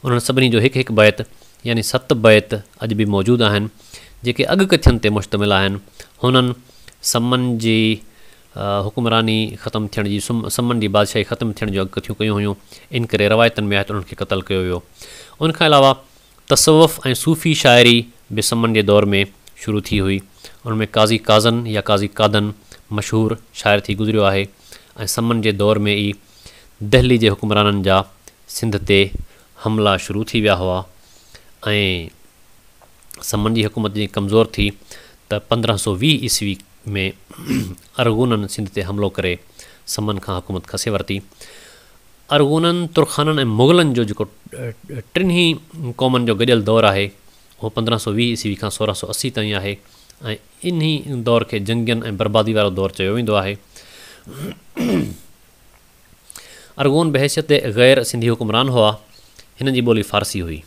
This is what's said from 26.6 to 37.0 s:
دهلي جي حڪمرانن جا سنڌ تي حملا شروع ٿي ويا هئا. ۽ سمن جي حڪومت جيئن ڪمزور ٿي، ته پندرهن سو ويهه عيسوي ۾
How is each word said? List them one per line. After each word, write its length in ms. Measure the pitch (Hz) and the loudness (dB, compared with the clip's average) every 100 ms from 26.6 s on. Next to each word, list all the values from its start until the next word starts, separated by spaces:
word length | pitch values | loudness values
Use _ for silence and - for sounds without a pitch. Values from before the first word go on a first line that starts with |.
| - _ | -20 _
دهلي 360 | 104 127 127 123 | 0 2 4 4
جي 120 | 110 | 4
حڪمرانن 520 | 101 110 104 104 101 | 0 -2 0 2 0
جا 200 | 95 95 95 - - _ - | 2 2 0 -12 -20 _ -16
سنڌ 280 | - 117 104 90 | -6 -4 -4 2
تي 180 | 98 95 - - - _ - 110 | 4 4 -2 -12 -16 _ -8 -4
حملا 320 | 110 104 95 | 0 0 0
شروع 260 | - 101 | -4 -6
ٿي 180 | 110 120 | -4 -2
ويا 140 | 104 92 | 0 0
هئا. ۽ 260 | 92 92 92 - _ - _ - - - - 104 98 90 82 _ - _ _ - _ _ - _ - - | 0 -4 -6 -20 _ -20 _ -20 -20 -10 -2 0 0 -2 -8 _ -20 _ _ -20 _ _ -20 _ -20 -16
سمن 320 | - 104 107 | -6 -2 0
جي 120 | 113 107 | 0 -2
حڪومت 280 | 117 107 | -2 -6
جيئن 140 | 104 101 | -4 -6
ڪمزور 380 | - 101 110 110 | -4 0 2 0
ٿي، 260 | - 101 101 - - - _ _ | 0 -4 -4 -20 -20 -20 _ _
ته 100 | 104 | -8
پندرهن 380 | - 117 110 101 | -4 -2 0 -2
سو 180 | 110 92 | -2 0
ويهه 260 | 139 135 | 0 0
عيسوي ۾ 340 | 110 - 101 95 - _ - 101 | -2 -4 -4 -6 -12 _ -10 -6